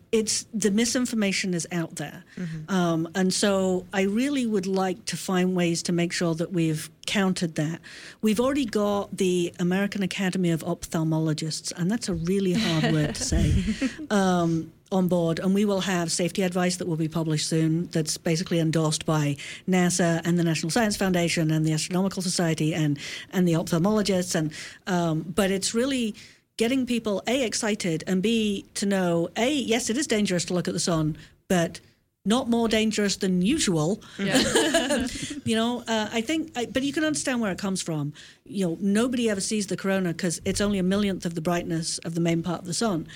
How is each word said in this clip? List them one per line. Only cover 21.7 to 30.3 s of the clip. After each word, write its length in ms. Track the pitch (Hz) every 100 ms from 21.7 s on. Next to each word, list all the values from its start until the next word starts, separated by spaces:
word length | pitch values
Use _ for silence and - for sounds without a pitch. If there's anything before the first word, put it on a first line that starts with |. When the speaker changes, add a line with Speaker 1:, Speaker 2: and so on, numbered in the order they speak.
Speaker 1:
Astronomical 480 | 156 - 180 190 190
Society 540 | 180 180 165 156 156 -
and, 240 | 151 143 - - -
and 160 | 190 175
the 60 |
ophthalmologists. 840 | 160 - 170 196 214 185 185 180 170
And, 180 | 151 - - - -
um, 360 | 180 170 156
but 260 | 151 196 190
it's 240 | 196 190
really 400 | 226 269 262 214 - - - _ -
getting 280 | 226 269 247
people, 380 | 233 220 190 -
A, 180 | 269
excited, 600 | 220 - 220 208 180 156 -
and 160 | 185
B, 440 | 208 226 214 196 - -
to 100 | 202
know, 440 | 190 175 170 175 -
A, 160 | 247
yes, 380 | 294 - 233 233
it 80 | 233
is 80 | 285
dangerous 400 | 214 196